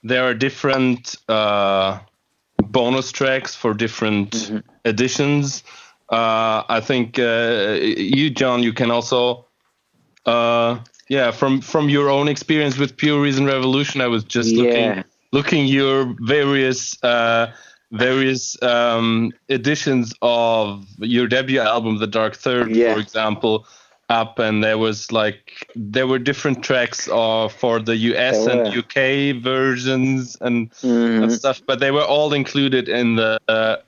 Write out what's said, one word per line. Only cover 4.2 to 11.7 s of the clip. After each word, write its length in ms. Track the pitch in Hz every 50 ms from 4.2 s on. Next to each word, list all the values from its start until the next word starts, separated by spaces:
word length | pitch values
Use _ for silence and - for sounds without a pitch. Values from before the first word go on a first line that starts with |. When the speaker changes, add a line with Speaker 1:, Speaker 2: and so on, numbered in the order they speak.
| 101 104
Speaker 2:
Mm-hmm. 280 | 117 113 104 101 107 104 - _ _ _ -
Speaker 1:
editions. 760 | 117 110 104 127 127 - - 143 143 143 147 143 139 - - - - - - - - _ _ _ -
Uh, 520 | 110 113 117 113 113 113 113 113 110 107 104 -
I 100 | 113 113
think, 380 | 113 - 135 123 117 113 - 131
uh, 600 | 120 117 113 117 117 117 120 107 98 104 104 78
you, 480 | 73 110 - - 98 92 135 135 151 156
John, 320 | 123 - 131 127 123 120
you 100 | 120 117
can 200 | 110 127 123 117
also, 560 | 120 117 113 - 131 123 123 123 120 120 - _ _ _ _ _ _ _ _ _ _ _ _ _ _ _ - 120
uh, 500 | 117 117 117 117 117 117 117 117 123 117 117 - _ - - -
yeah, 220 | 135 139 127 120
from, 280 | 110 - 143 135 131 135
from 300 | 123 -